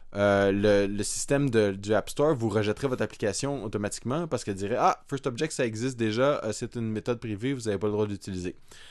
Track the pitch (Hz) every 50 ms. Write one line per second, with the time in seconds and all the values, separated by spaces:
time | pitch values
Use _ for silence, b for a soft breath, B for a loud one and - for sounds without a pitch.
0 | b b - 101 101 101 101 101 101 98 98 101 101 104 104 101 101 101 104 101
1 | 101 - - - - - 143 139 143 135 113 110 107 101 98 101 101 104 110 104
2 | - - - - 147 156 160 120 113 110 98 110 104 104 101 - 135 135 127 117
3 | 110 107 - - 117 104 92 - - 139 143 131 98 113 - 104 104 101 - -
4 | - 113 131 165 175 160 - 113 - 107 98 92 98 98 123 110 143 185 - -
5 | - - 143 127 - 139 120 120 156 160 - - 131 117 110 107 120 135 131 117
6 | 117 107 107 117 131 143 147 - - 110 104 - 123 117 - 120 113 110 107 107
7 | - - 120 110 - 113 104 95 117 135 139 127 110 110 101 95 110 107 104 104
8 | 107 104 101 95 - 104 95 90 90 90 - - B B B B B B